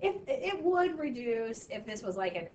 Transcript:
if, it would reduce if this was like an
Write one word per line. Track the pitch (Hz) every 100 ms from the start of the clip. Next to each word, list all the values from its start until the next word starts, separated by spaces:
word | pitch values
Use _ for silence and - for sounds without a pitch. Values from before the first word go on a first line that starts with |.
if, | 392 392 -
it | 494 381 370
would | 330 359 359 311
reduce | 294 240 240 226 226 220 -
if | 214
this | 214 214
was | 214 185
like | 190 170
an | 170